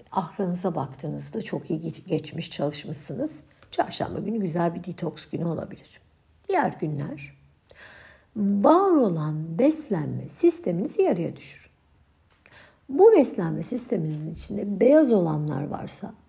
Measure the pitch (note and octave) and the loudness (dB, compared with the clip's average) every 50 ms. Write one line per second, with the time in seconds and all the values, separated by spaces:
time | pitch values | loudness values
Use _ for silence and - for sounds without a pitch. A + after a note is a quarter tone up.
0 | - - - G3 F3 D#3 - - G3+ F3+ F3 F3+ - F#3+ E3 D#3 C#3 D3 - - | -16 -8 -4 -4 -4 -4 -4 -4 -4 -4 -2 -2 -2 -4 -2 -4 -6 -6 -8 -10
1 | - D3+ D3 C#3+ C#3+ - - A3 - - - - - - D#3+ D#3+ E3 E3 - - | -10 -8 -8 -8 -10 -10 -10 -10 -8 -6 -8 -8 -4 -4 -6 -4 -4 -8 -10 -10
2 | - - E3 D#3 D#3 - - D#3+ E3 - - - - D3 D3 - - - D#3 - | -6 -4 -4 -4 -4 -6 -10 -8 -8 -8 -6 -4 -4 -4 -4 -6 -8 -8 -6 -4
3 | - - D3+ - C#4+ D4+ - - - _ _ _ - - - - - - - - | -4 -4 -4 -4 -4 -2 -2 -4 -6 _ _ _ -20 -10 -4 -4 -4 -2 -2 -6
4 | - - F3 - - G3 A3 A3+ G3 F3 D3+ F3 E3+ E3+ E3 F3 F3 - E3 - | -6 -6 -6 -6 -6 -4 -4 -2 -2 -2 0 0 0 0 -2 -4 -10 -10 -10 -6
5 | - D#3+ - - - - - E3 E3 E3+ D#3+ - - - - - - - - - | -6 -6 -6 -8 -14 -10 -6 -4 -4 -4 -4 -4 -6 -10 -12 -18 -20 -20 -20 -20
6 | _ _ _ _ _ _ _ _ _ - G4 F4 B3+ F3 C#3+ - - D3+ D3+ C#3 | _ _ _ _ _ _ _ _ _ -2 -2 0 0 -2 -2 -4 -6 -4 -4 -4
7 | C#3+ - - - - - - _ _ _ _ _ _ _ - - - - - - | -6 -8 -10 -12 -14 -18 -20 _ _ _ _ _ _ _ -20 -20 -20 -20 -20 -20
8 | - - - _ _ _ - A3 G3+ G3 G3+ G3+ G3+ C#4+ D#4 F4+ G4+ G4 F4 D4+ | -20 -20 -20 _ _ _ -6 -2 0 0 2 4 6 6 6 6 6 6 6 6
9 | B3+ G3+ E3+ D#3+ D3+ D3+ D#3 D3+ D#3 E3 E3 E3+ A#3+ D4 D#4 - - - G#3 E3 | 4 4 2 0 -2 -4 -4 -4 -6 -6 -2 2 2 2 2 2 -2 -4 -2 -2
10 | D3 C3 B2 B2 B2+ - - - - E4+ E4+ - - - F3 E3+ G#3 D#4 - - | -2 -4 -4 -6 -8 -10 -4 2 2 2 2 2 -2 -2 -2 -2 -2 -4 0 0
11 | F#4+ F4+ A#3 E3+ E3 D3+ C#3+ - - - - - - - _ _ _ _ _ _ | 2 2 2 0 -2 -6 -6 -10 -16 -18 -20 -20 -20 -20 _ _ _ _ _ _
12 | _ _ _ _ _ _ _ _ _ - - - - - _ _ _ - C4+ D4 | _ _ _ _ _ _ _ _ _ -20 -20 -20 -20 -20 _ _ _ -4 4 8
13 | F#4+ A4+ A4 F4+ C4 - - - E3+ E3 D#3+ D#3 E3+ - A#3+ B3 - - - F3+ | 8 10 10 10 6 6 2 -2 -2 -2 -2 -4 -6 -6 -6 -6 -4 -2 -2 -2
14 | D#3+ D#3 D#3 D3+ D#3 D#3+ D#3+ - - - G3+ G3+ G#3+ G3+ G3+ F#3 G#3 B3+ C#4+ D#4 | -2 -2 -4 -4 -6 -8 -8 -10 -10 -8 -6 -6 -4 -4 0 4 6 8 8 8
15 | D#4+ B3+ A#3 G3+ F3 D#3+ D3+ D3+ D3+ D3+ D3 C#3 C#3+ - - - - - - - | 8 6 4 4 4 2 0 -2 -2 -2 -4 -4 -4 -6 -6 -8 -10 -10 -12 -10
16 | - - - - _ | -12 -12 -14 -16 _